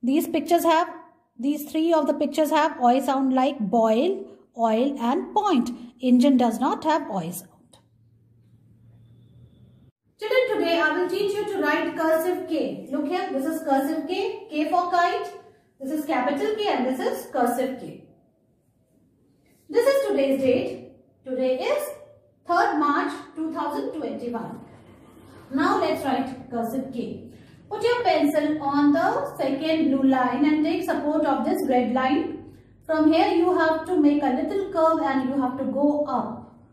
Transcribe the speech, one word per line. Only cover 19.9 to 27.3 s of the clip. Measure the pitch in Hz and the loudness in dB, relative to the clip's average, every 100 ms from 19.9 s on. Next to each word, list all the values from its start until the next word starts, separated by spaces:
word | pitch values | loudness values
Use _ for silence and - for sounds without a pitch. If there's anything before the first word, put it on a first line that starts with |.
| 554 427 | 4 2
today's | 269 269 269 | 0 2 2
date. | 262 - - - - - _ _ 262 | 2 2 0 -8 -14 -20 _ _ -8
Today | 262 262 254 | -4 -2 -2
is | 453 587 571 - - - _ _ - | -2 -2 -4 -14 -20 -20 _ _ -2
third | - - 302 | 0 2 0
March | 294 277 285 - - - | 0 0 -2 -6 -14 -8
two | 311 | -8
thousand | 269 294 - - | -6 -6 -4 -6
twenty-one. | 320 240 220 240 233 - - - - - - - - - - - | -6 -8 -8 -8 -8 -8 -12 -16 -20 -20 -20 -20 -20 -20 -20 -6
Now | 269 359 - | 0 2 2
let's | 330 - 277 | 0 -2 -2
write | 247 269 - - | -2 -4 -8 -10
cursive | 233 226 262 - | -6 -4 -6 -8
K. | - 214 190 - | -8 -8 -10 -16